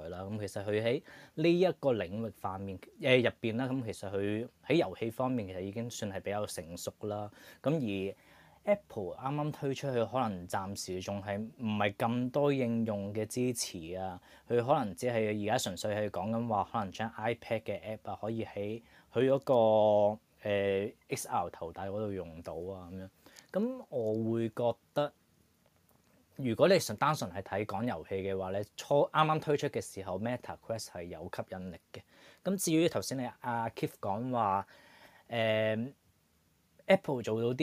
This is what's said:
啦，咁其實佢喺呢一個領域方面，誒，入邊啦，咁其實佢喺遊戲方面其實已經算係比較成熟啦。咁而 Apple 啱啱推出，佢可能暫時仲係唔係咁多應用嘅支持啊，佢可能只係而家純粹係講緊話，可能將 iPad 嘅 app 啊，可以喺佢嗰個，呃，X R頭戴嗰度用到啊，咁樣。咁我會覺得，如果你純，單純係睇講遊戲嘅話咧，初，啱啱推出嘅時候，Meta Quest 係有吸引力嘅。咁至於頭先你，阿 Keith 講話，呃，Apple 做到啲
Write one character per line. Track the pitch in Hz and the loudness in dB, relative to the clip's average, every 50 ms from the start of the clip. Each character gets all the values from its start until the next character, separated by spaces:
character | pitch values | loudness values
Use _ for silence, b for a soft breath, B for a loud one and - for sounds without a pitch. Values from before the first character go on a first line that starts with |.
| 78 85 | -8 -8
啦， | 87 90 | -8 -8
咁 | 95 98 107 107 | -8 -6 -6 -6
其 | 104 95 | -6 -6
實 | - 104 98 | -6 -6 -2
佢 | 107 104 107 | 0 0 2
喺 | 113 117 127 156 B B B B B B B | 2 2 0 0 B B B B B B B
呢 | - 156 170 170 175 | 0 2 4 6 6
一 | 190 180 - - | 4 4 2 2
個 | - 139 | 2 2
領 | 120 104 101 85 95 107 113 | 2 2 0 -2 -4 -4 -6
域 | 110 | -6
方 | - - - 101 95 95 | -6 -6 -6 -6 -6 -4
面， | 98 98 95 85 - - - - | -6 -6 -8 -10 -12 -16 -10 -2
誒， | 160 135 127 131 | 4 6 6 6
入 | 117 113 - _ | 6 4 2 _
邊 | - 113 107 | -2 -2 0
啦， | 117 135 127 | 0 -2 -2
咁 | 127 135 120 | -2 -4 -4
其 | 110 | -4
實 | 90 - - 95 | -6 -6 -6 -4
佢 | 101 98 101 101 104 107 120 - _ _ - | -2 0 0 0 0 -2 -2 -6 _ _ -2
喺 | - 135 | 2 2
遊 | 170 143 - - | 2 2 2 -2
戲 | - 117 113 | -4 -4 -4
方 | 110 - 131 127 | -2 -2 -2 0
面 | 127 123 101 | 0 -2 -4
其 | 92 92 | -4 -6
實 | 90 | -6
已 | 95 98 | -6 -6
經 | 98 117 117 120 | -4 -6 -6 -6
算 | - - 113 101 | -6 -6 -6 -6
係 | 95 95 | -6 -4
比 | - 98 | -4 -2
較 | 101 104 104 | -2 -2 -2
成 | 98 - - 85 80 87 | -4 -6 -8 -10 -10 -10
熟 | 87 - - - - | -10 -8 -10 -10 -8
啦。 | - 104 104 104 104 104 B B B B B B | -6 -6 -4 -4 -6 -8 B B B B B B
咁 | B 131 160 165 127 104 101 95 95 98 | B 0 0 2 0 0 -2 -2 -2 -4
而 | 95 b b b b b b b b b b | -6 b b b b b b b b b b
Apple | 208 208 202 - - - 113 98 87 82 | 0 0 0 0 -8 -8 -6 -6 -6 -6
啱 | - 127 135 147 | -6 -6 -4 -2
啱 | 147 147 151 | -2 -2 -4
推 | 127 - 147 135 131 | -4 -4 -4 -4 -4
出， | - - 139 | -2 -2 0
佢 | 127 120 113 107 | 2 2 2 2
可 | 123 131 127 | 2 0 0
能 | 110 95 90 87 87 | 0 -2 -4 -6 -4
暫 | - 104 95 95 101 | -4 -4 -4 -4 -6
時 | - - - 92 92 | -6 -6 -6 -6 -6
仲 | 95 - 101 101 | -4 -4 -6 -4
係 | 98 104 101 104 110 110 - - | -4 -4 -4 -4 -4 -6 -8 -6
唔 | 123 110 107 | -4 -2 0
係 | 104 101 104 104 | 2 2 2 2
咁 | - 123 113 120 123 123 123 | 0 0 0 0 0 0 0
多 | - 147 143 143 | 2 2 4 4
應 | 139 135 123 117 117 117 113 | 4 2 2 0 0 0 0
用 | 110 104 101 98 101 | 0 -2 -2 -4 -4
嘅 | 104 110 107 | -2 -2 -2
支 | 104 - 127 123 127 | -2 -2 0 0 0
持 | 120 - - - - 90 80 80 90 | 0 -2 -4 -6 -8 -10 -8 -8 -6
啊， | 92 95 92 90 90 b b b b b b | -6 -6 -6 -8 -10 b b b b b b
佢 | 120 120 117 | 2 2 4
可 | 123 147 151 | 4 4 4
能 | 123 101 92 | 2 0 -4
只 | - - | -2 -2
係 | 123 120 113 110 107 107 107 | 0 2 2 2 2 0 0
而 | 101 104 | 0 2
家 | 117 127 | 2 2
純 | - 110 92 | 0 -2 -4
粹 | 85 - 107 104 | -4 -2 -2 0
係 | 104 107 101 | 0 0 -2
講 | - 90 92 110 | -2 -2 -2 -2
緊 | 113 113 117 117 | -2 -2 0 0
話， | 110 101 90 - | 0 0 0 0
可 | - 117 | -2 -4
能 | 104 92 | -4 -4
將 | - - 113 113 - | -4 -6 -6 -6 -6
iPad | - 107 117 120 - - - 117 110 | -4 -2 -2 -2 -2 -4 -4 -4 -4
嘅 | - - 101 - | -2 -4 -6 -6
app | - 107 110 107 - 104 | -6 -8 -10 -10 -8 -10
啊， | 98 - | -8 -6
可 | - 107 | -4 -4
以 | 117 113 | -4 -4
喺 | 104 - - 104 101 104 110 113 b b b b b b | -6 -6 -6 -6 -6 -6 -6 -8 b b b b b b
佢 | - 117 131 131 | 0 2 4 4
嗰 | 135 135 | 4 2
個， | - - 135 120 113 110 107 107 104 107 104 104 104 104 110 - _ _ _ _ - 107 | 2 4 6 6 8 8 8 8 8 8 8 6 6 4 2 0 _ _ _ _ -2 0
呃 | 101 101 101 101 98 95 101 117 - _ _ - | 2 2 4 4 2 2 0 -2 -6 _ _ -8
，X | 139 120 - - | -8 -6 -6 -2
R | 123 110 87 87 | -2 -2 -2 -2
頭 | - - - 82 82 | -6 -8 -10 -10 -8
戴 | - 95 98 | -8 -8 -6
嗰 | 98 104 | -4 -4
度 | 110 104 | -4 -4
用 | 98 92 85 82 80 85 | -4 -6 -6 -8 -10 -12
到 | 85 92 80 | -10 -10 -8
啊， | 80 85 92 95 92 90 87 | -8 -8 -8 -8 -10 -12 -12
咁 | 92 92 | -12 -12
樣。 | 95 92 _ b b b b b b b | -12 -14 _ b b b b b b b
咁 | - 185 214 247 262 254 233 - | -2 -2 -2 -2 -4 -6 -10 -6
我 | 156 127 113 107 107 113 113 110 | -4 -2 0 0 0 0 2 2
會 | 113 117 117 113 | 2 0 0 -2
覺 | - - 120 117 120 - _ _ - | 0 0 0 0 0 -2 _ _ -2
得， | 147 147 147 - _ _ _ _ _ _ _ _ _ _ _ _ _ _ _ _ _ _ _ _ _ _ _ _ | 0 0 0 -2 _ _ _ _ _ _ _ _ _ _ _ _ _ _ _ _ _ _ _ _ _ _ _ _
如 | - 135 123 110 | -4 -2 0 4
果 | - 139 | 6 8
你 | 175 196 165 | 8 8 8
純， | - - 107 | 4 2 -2
單 | - 135 143 156 | 2 2 2 2
純 | - 131 92 | 2 -2 -6
係 | 85 98 | -6 -8
睇 | 95 - 95 98 107 | -6 -4 -2 -2 -2
講 | - 101 98 117 | -2 -2 -2 -2
遊 | 123 80 80 78 - | -2 -4 -4 -6 -4
戲 | 98 | -4
嘅 | 95 95 98 95 95 | -2 -2 -2 -2 -2
話 | 95 92 | -2 -2
咧， | 95 101 104 - _ - | -2 -4 -4 -6 _ -8
初， | - - 143 143 160 - | -2 2 4 4 4 4
啱 | - 151 156 | 4 4 4
啱 | 156 156 156 | 4 2 0
推 | - 156 147 143 | 0 0 0 0
出 | 147 143 | 0 -2
嘅 | - 117 | -4 -4
時 | - - - - | -6 -6 -8 -10
候， | 95 98 90 95 | -8 -6 -4 -4
Meta | 110 120 123 120 - - 82 - _ | -2 -4 -4 -4 -6 -10 -12 -10 _
Quest | - 113 110 - | -8 -8 -6 -8
係 | - - 92 | -10 -10 -10
有 | 87 87 85 80 80 101 - | -10 -10 -10 -10 -10 -10 -8
吸 | - 113 - | -8 -8 -8
引 | 95 92 92 95 | -8 -10 -10 -10
力 | 82 - _ _ | -12 -14 _ _
嘅。 | - - - b b b b b b b | -20 -20 -20 b b b b b b b
咁 | b 180 196 | b -4 -2
至 | 185 - 175 | 0 0 2
於 | 160 160 170 165 | 4 4 4 4
頭 | - 113 | 2 0
先 | 95 - 135 135 | -4 -4 -4 -4
你， | 127 120 - - | -4 -6 -8 -8
阿 | - 123 117 117 113 113 | -6 -4 -2 -2 -2 -4
Keith | - - - 120 - - | -4 -4 -6 -6 -6 -4
講 | - 104 95 110 123 131 | -4 -4 -2 -2 -2 -2
話， | 127 120 110 101 95 98 95 b b b b b b b b b b b b b | 0 2 2 4 2 2 0 b b b b b b b b b b b b b
呃， | 120 117 113 110 107 107 110 107 110 110 120 139 - _ _ _ _ _ _ _ _ _ _ _ _ _ _ _ _ _ - | -2 0 2 4 4 4 4 2 2 0 -2 -6 -8 _ _ _ _ _ _ _ _ _ _ _ _ _ _ _ _ _ 2
Apple | - 190 190 - - 143 123 | 4 4 4 4 2 -2 0
做 | 107 113 107 113 | 0 0 2 2
到 | 117 120 | 2 2
啲 | 127 139 | 2 4